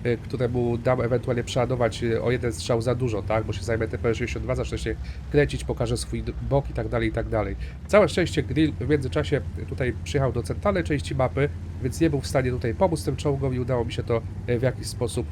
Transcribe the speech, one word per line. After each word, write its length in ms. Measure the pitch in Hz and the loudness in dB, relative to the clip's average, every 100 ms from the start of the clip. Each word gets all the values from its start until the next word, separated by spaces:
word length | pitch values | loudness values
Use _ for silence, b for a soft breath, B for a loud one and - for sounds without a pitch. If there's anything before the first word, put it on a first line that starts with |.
e, 140 | 123 117 | 0 -2
któremu 600 | - 120 123 123 120 120 | -2 -2 0 2 2 2
dam 240 | 120 127 | 2 2
ewentualnie 420 | 117 123 123 120 | 2 0 2 -2
przeładować, 600 | - 131 120 123 117 - | 0 0 2 2 2 2
e, 180 | 117 110 | 0 2
o 100 | - | 2
jeden 220 | 123 123 | 0 0
strzał 280 | 110 - 117 | -2 0 0
za 140 | 127 123 | 2 0
dużo, 260 | 123 104 | 0 0
tak? 220 | 92 110 | 0 0
Bo 100 | 110 | 0
się 100 | 104 | -4
zajmę 240 | - 113 113 | -2 -2 0
typem 260 | 117 120 | 0 0
sześćdziesiąt 320 | 110 120 117 113 | 0 -2 -4 -2
dwa, 100 | 127 | -2
zacznę 220 | 117 113 | -2 -2
się 180 | 117 110 B B - | -4 -4 B B 2
kręcić, 320 | 147 143 131 | 4 4 0
pokażę 340 | - 117 117 120 | -4 -2 0 -2
swój 260 | - 117 | -2 -4
d-, 100 | 113 - 117 | -4 -4 0
bok 200 | 139 - | 0 2
i 40 | |
tak 140 | - 110 | -4 -2
dalej, 220 | 120 113 | 0 0
i 20 | |
tak 180 | 117 107 | 0 0
dalej. 260 | 113 101 98 B B - | 0 0 -4 B B 4
Całe 220 | 208 180 | 6 6
szczęście 340 | - 165 - | 4 0 0
Grill 300 | - 131 160 - | 0 2 2 2
w 100 | 123 | 0
międzyczasie 520 | 147 131 156 143 135 - - - | 2 2 -2 0 0 -2 -6 -8
tutaj 240 | 135 127 113 | -2 -2 -2
przyjechał 280 | - 143 135 | -2 0 2
do 120 | 117 | 0
centralnej 400 | 113 - 202 196 | -2 0 0 0
części 320 | 160 147 - 135 | 0 -2 -2 0
mapy, 340 | 127 - 143 - - - | 0 2 0 -2 -8 -4
więc 180 | 127 - | -4 2
nie 80 | 160 | 2
był 120 | 143 | 2
w 60 | - | 0
stanie 240 | 139 127 | 0 2
tutaj 240 | 123 123 110 | 0 -2 2
pomóc 280 | 190 160 | 2 2
tym 120 | - 135 | -2 -2
czołgom 380 | 151 139 135 | 0 0 0
i 60 | 127 | -2
udało 260 | 123 127 113 | 0 0 0
mi 80 | |
się 100 | 117 | -4
to, 180 | - 117 - - - | 0 0 0 -8 -2
e, 120 | 120 | 2
w 20 | |
jakiś 260 | 123 - 110 | 2 0 -8
sposób 400 | - 117 123 80 | -4 -2 -2 -4